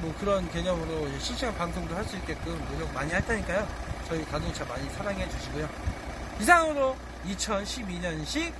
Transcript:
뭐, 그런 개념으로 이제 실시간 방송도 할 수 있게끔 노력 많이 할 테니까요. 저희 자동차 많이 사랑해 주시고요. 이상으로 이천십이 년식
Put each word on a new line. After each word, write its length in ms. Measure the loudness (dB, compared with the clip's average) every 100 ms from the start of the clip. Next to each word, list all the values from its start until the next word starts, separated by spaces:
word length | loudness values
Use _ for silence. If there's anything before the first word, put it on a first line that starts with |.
뭐, 120 | -2 0
그런 300 | 2 4 2
개념으로 560 | 0 2 2 0 0 -2
이제 100 | -2
실시간 360 | -2 -2 -2 0
방송도 400 | 0 0 -2 -2
할 80 |
수 100 | -2 -4
있게끔 460 | -4 -4 -2 -2 -2
노력 220 | -2 -2
많이 180 | -2 0
할 160 | 2 2
테니까요. 400 | 2 2 2 0 -4 -6 -4 -2
저희 160 | -2 0
자동차 400 | -2 0 -2 -4
많이 200 | -4 -4
사랑해 360 | -2 -2 -2 -2
주시고요. 360 | -4 -4 -2 -2 -2 -2 -2 -6 -6 -6 2
이상으로 540 | 8 8 8 4 2 2 -6 -8 -4
이천십이 760 | -2 0 0 -2 -4 -4 -2
년식 520 | -2 -2 -2 0 -2 -4